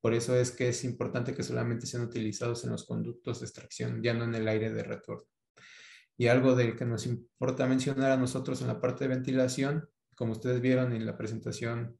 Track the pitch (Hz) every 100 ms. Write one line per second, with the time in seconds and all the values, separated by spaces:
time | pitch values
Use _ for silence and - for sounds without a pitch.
0 | 113 117 120 127 123 - 127 120 127 -
1 | 117 123 120 - 127 120 120 117 - 123
2 | 117 113 110 107 120 117 123 113 - 113
3 | 113 120 - 117 117 - - - 120 117
4 | 117 117 117 113 110 110 110 110 107 107
5 | - 107 - _ _ _ - - - -
6 | _ - 120 127 131 123 117 113 123 113
7 | 123 120 - _ 127 127 131 131 131 135
8 | 135 131 127 131 127 131 123 117 123 123
9 | 131 127 127 131 127 131 135 156 - _
10 | _ _ 113 113 123 123 127 127 123 117
11 | 110 101 110 113 - - 117 117 120 -